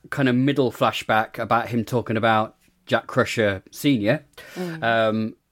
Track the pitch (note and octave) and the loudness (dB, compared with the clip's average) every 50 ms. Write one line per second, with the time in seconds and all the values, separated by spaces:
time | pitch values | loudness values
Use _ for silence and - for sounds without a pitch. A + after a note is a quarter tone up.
0 | _ - - C#3+ C3+ B2+ B2 B2 C3 C#3+ C#3 C#3+ C3 A#2 - - C3 A2+ - - | _ -8 -2 0 2 2 2 2 2 2 2 2 0 0 0 0 0 0 0 -2
1 | - - A2+ A2 A2 - - - A2+ G#2 A#2+ A2+ A2+ G2+ A#2+ A#2 G#2+ - B2+ A#2+ | -2 0 0 0 0 -2 -6 -8 -2 0 0 0 0 -2 -4 -4 -4 -2 -4 -4
2 | G#2 - A2+ A2 A2 A2+ A2 A2 A2 G#2+ - _ _ _ _ _ _ - B2 A2+ | -2 -2 -2 0 2 2 2 2 0 -2 -6 _ _ _ _ _ _ -2 -2 -2
3 | - - - C3+ A#2 - - B2 A2 G2+ G2 F#2+ - - - - - D3 C#3 A2 | -2 -2 0 0 0 0 0 0 0 0 0 -2 -8 -14 -16 -2 0 0 2 2
4 | G2+ G#2+ C#3 D#3 - _ _ - - - - F3 F3+ F3 E3 D#3+ A#2+ A#2 A2+ A2+ | 2 0 0 0 -4 _ _ -20 -20 -18 -12 -12 -10 -10 -8 -4 -2 0 2 2
5 | A2+ A2 A2 A2 A2 A2 - - _ _ | 2 2 0 -2 -4 -6 -8 -12 _ _